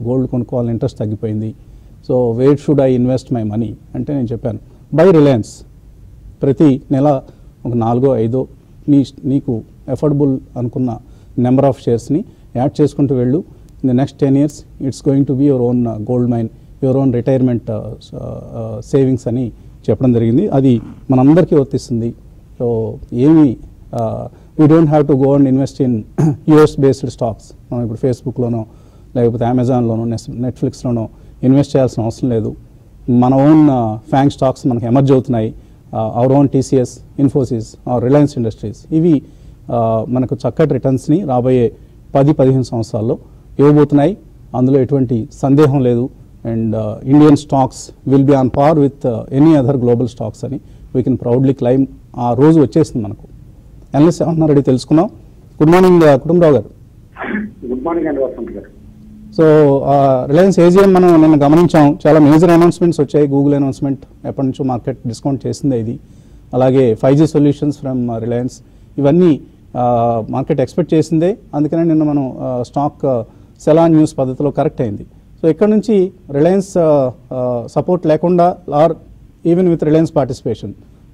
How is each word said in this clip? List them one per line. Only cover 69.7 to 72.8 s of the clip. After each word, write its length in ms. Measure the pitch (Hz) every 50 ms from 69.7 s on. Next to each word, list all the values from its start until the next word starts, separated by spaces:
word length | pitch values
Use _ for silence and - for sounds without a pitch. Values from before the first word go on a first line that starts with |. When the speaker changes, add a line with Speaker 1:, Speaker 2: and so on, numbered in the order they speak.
| - 123
Speaker 1:
uh, 360 | 123 123 120 117 117 117 117 113 107 123 123
market 260 | 127 135 - 156 139 127
expect 260 | - - - 156 - 165
చేసిందే. 340 | 156 147 - 165 156 165 185 214 - - - - 147
అందుకనే 260 | 151 147 165 165 170 165
నిన్న 100 | 156 156 151 151
మనం, 140 | 147 147 135 127 - - 135 131
uh, 120 | 127 123 120 -
stock, 280 | - 143